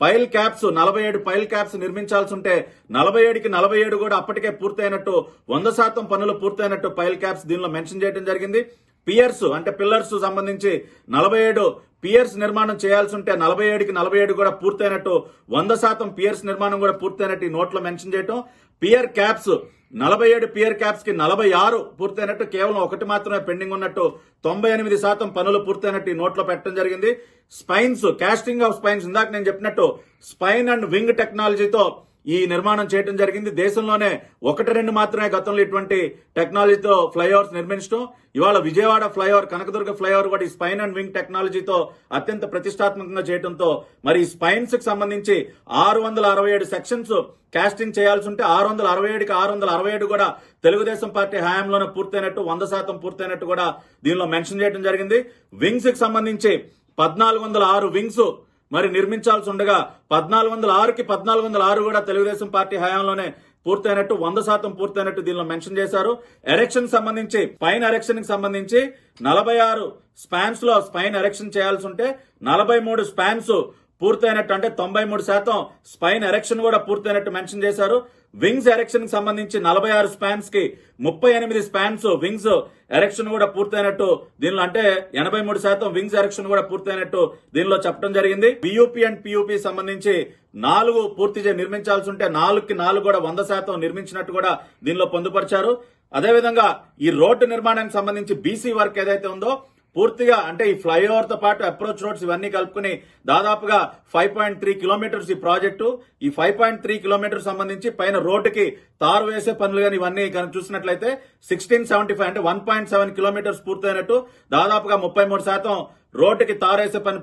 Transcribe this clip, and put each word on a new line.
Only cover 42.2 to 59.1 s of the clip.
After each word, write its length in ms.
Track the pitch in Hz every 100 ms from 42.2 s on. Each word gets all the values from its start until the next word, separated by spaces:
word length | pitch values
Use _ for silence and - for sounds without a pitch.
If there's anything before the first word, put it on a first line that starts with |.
| 170 214 202
ప్రతిష్టాత్మకంగా 680 | 180 180 196 202 202 185 190 160
చేయడంతో, 400 | 175 180 165 175 143 - _ -
మరి 100 | 170
ఈ 60 | 170
స్పైన్స్ 400 | - 170 202 240 240
కి 40 | 226
సంబంధించి 460 | 202 202 202 208 190 - - _ 127
ఆరు 160 | 185 214 220
వందల 200 | 220 208
అరవై 180 | 196 202 202
ఏడు 120 | 190
సెక్షన్స్ 400 | 185 - 240 220 208 - - _
కాస్టింగ్ 420 | 165 202 202 220 208
చేయాల్సి 320 | 202 202 202
ఉంటే 120 | 208 208 175
ఆరు 100 | 202
వందల 160 | 214 202
అరవై 140 | 180 202
ఏడుకి 180 | 220 208 190
ఆరు 120 | 196
వందల 160 | 208 196 170
అరవై 140 | 196
ఏడు 120 | 214 202
కూడా 140 | 208 190 - - _
తెలుగుదేశం 460 | 165 196 214 214 220 196
పార్టీ 220 | 196 202
హయాంలోనే 420 | 175 190 196 196 190
పూర్తయినట్టు, 460 | 185 190 202 190 - 170
వంద 140 | 170 190
శాతం 240 | 196 190 180
పూర్తయినట్టు 420 | 175 180 185 180 170
కూడా 140 | 180 175 - - _
దీనిలో 220 | 139 175 175
మెన్షన్ 260 | 165 170 196
చేయడం 200 | 202 196 190
జరిగింది. 300 | 190 196 226 247 - _ 98
వింగ్స్ 260 | 156 240 247
కి 40 | 247
సంబంధించి 480 | 226 220 220 208 214 202 - _ _ -
పద్నాలుగు 420 | 160 160 226 226 214
వందల 180 | 208 190 196
ఆరు 120 | 196 175
వింగ్స్ 260 | 220 226 208 - _ _ _ 151
మరి 140 | 190 180
నిర్మించాల్సి 540 | 196